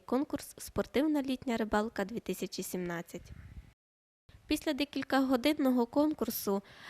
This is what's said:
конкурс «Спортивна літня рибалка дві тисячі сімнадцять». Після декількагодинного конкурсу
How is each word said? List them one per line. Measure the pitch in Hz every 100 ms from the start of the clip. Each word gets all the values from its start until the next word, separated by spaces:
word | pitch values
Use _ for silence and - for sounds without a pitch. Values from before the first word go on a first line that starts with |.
| -
конкурс | 247 302 - - -
«Спортивна | - - 202 247 311 294
літня | 269 254 - 226
рибалка | 220 214 220 - 196
дві | 233
тисячі | - 185 185 -
сімнадцять». | - 185 175 170 - 175 - - - - - _ _ _ _ _ _ - -
Після | 302 330
декількагодинного | 277 285 277 262 269 262 262 294 311 262 247 233
конкурсу | 285 302 311 226 - - 196 - - -